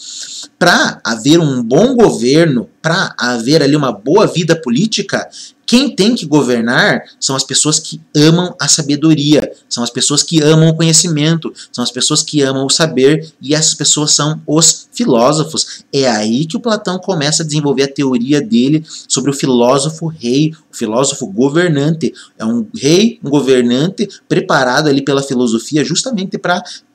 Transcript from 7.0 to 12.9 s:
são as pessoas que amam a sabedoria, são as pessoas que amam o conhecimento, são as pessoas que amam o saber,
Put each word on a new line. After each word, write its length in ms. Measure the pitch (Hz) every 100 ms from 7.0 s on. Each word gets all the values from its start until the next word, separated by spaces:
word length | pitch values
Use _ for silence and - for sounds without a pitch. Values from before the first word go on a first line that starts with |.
| - -
são 160 | - 131
as 80 |
pessoas 340 | - 127 151 156
que 220 | - 160 - 151
amam 380 | 156 170 180 -
a 60 | 147
sabedoria, 840 | - 143 143 160 151 143 143 - - -
são 160 | -
as 60 | 120
pessoas 320 | 127 - 147
que 200 | - 160
amam 260 | 147 160 160
o 80 | 160
conhecimento, 760 | 165 160 180 151 156 165 - - -
são 140 | -
as 80 | 120
pessoas 300 | 123 - 147
que 200 | - 151
amam 240 | 135 135 135
o 40 |
saber, 640 | - 160